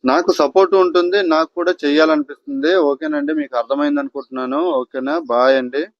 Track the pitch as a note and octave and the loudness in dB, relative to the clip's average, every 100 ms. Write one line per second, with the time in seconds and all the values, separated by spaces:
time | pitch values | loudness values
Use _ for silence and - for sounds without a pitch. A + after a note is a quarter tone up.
0 | B2+ D3 F3 E3+ D3 F#3 F#3+ F#3+ F3+ F3 | 2 2 2 0 2 4 4 4 2 2
1 | F3 G3 F#3 D#3 D#3+ - F3 F3+ D3 D3 | 0 0 2 0 0 -2 -4 -2 0 2
2 | D#3+ D#3 C#3+ C#3+ - C#3 D3+ F#3 D3 C3+ | 2 2 -2 -12 -10 -4 0 2 2 -2
3 | D#3 D3+ C#3+ D#3 C#3+ B2+ A#2 C#3 D3 C#3+ | -4 -6 -4 -4 -4 -4 -4 -2 -2 -2
4 | C#3 C#3+ C3 C3 B2+ C#3 F3 C#3 B2+ C3+ | -4 -10 -12 -10 -6 -4 -2 -4 -4 -8
5 | C3 D#3+ C#3+ A#2+ B2+ C3+ B2+ C3+ F#3+ | -4 -6 -2 2 4 2 0 -6 -8